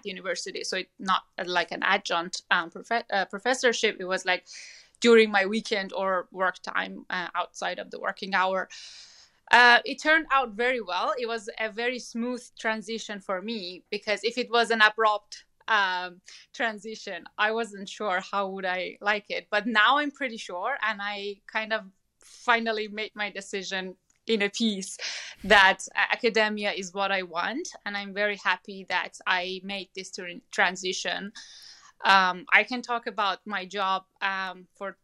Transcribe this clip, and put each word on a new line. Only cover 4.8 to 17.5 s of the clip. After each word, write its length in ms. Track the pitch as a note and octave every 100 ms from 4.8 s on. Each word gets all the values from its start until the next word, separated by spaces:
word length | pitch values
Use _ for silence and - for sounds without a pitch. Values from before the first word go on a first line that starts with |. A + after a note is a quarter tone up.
| - -
during 280 | A#3 A3+ A3
my 160 | G#3 F#3+
weekend 460 | A3 A3 G#3+ F#3+
or 380 | F#3+ F#3+ F#3 -
work 300 | F#3 F#3 -
time, 440 | - F3+ F#3+ F#3+ -
uh, 180 | F#3 E3+ F3
outside 440 | F3 - F3+ F3+
of 120 | F#3+
the 80 | -
working 340 | - G3 F#3+
hour. 360 | F#3+ F#3+ F#3+ - - - - - - - _ -
Uh, 280 | A#3 A#3+ A#3+
it 180 | - C4+
turned 240 | D4+ D#4+ D#4
out 200 | C4+ B3+
very 260 | G3+ A#3+ B3+
well. 340 | F#3+ F3 A#3 D#4
It 80 | A#3
was 220 | A3+ G#3 -
a 100 | A3
very 300 | G#3 A#3+ B3+
smooth 420 | - A#3 A#3+ B3 - -
transition 640 | A#3 A3 F#3+ A3+ - G#3
for 220 | - F#3+
me, 420 | G3+ A3+ F3+ F3+ -
because 300 | G#3 A3 G3+
if 140 | A3+ A#3
it 120 | A3+
was 220 | A#3 A3+
an 80 | A3+
abrupt, 640 | G#3+ G#3+ A3 G#3 - - - _ -
um, 540 | A3 G3 F3+ F3+ F3+ - - -
transition, 720 | - A#3+ G#3 A3 A3 - F3 - -
I 140 | G#3